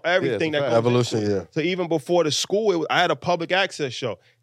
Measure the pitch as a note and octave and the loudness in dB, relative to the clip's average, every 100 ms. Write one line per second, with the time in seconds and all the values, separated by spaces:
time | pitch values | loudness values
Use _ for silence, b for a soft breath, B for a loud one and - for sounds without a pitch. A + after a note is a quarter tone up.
0 | D#3+ F#3 F3+ G#2+ D#3+ D3+ C#3 A#2 A#2 B2 | 0 0 0 0 -2 -2 0 2 4 2
1 | A#2+ A#2 G#2 G2 F2 - D#3 F#3 F3 D#3+ | 2 0 0 -2 -2 -4 -2 -2 -2 -4
2 | - F3 D#3 C3+ - G3 A3 F3 D#3 C#3 | 0 2 2 0 -2 0 2 0 0 2
3 | F3 D#3 - F3 E3 F3+ F#3+ - C#3+ A#2 | 2 0 -2 -2 0 0 -2 -2 -6 -4
4 | B2+ F#2+ _ _ | -6 -8 _ _